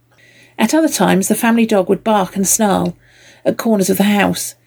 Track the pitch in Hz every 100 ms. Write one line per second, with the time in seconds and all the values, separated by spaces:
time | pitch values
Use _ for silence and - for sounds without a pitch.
0 | _ _ _ _ - - 226 311 311 -
1 | 175 180 196 214 233 233 226 202 185 185
2 | 226 208 185 196 190 - 208 180 175 -
3 | _ _ - - - - 233 208 190 185
4 | 202 202 180 175 - -